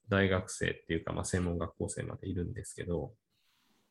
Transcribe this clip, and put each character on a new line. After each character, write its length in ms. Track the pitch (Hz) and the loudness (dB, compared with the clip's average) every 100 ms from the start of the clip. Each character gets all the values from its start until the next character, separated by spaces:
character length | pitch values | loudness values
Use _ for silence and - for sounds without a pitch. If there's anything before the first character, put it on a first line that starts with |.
| - | 2
大 200 | 98 98 | 6 6
学 220 | 92 - | 4 0
生 160 | - 85 | -2 -2
っ 180 | - - | -2 -2
て 80 | |
い 40 | 82 | -2
う 60 | |
か、 80 | 82 | 0
ま 100 | 85 | -2
あ、 40 | 85 | 0
専 180 | 92 | 0
門 140 | 90 85 | 2 0
学 180 | 80 - | -2 -4
校 140 | 87 | -4
生 140 | - | -4
ま 140 | - - | -6 -6
で 120 | 95 | -4
い 60 | 90 | -2
る 100 | 85 | -2
ん 80 | |
で 100 | - | -4
す 120 | - - | -8 -8
け 80 | |
ど、 300 | - 82 69 - _ _ _ _ _ _ _ | -4 -2 -4 -10 _ _ _ _ _ _ _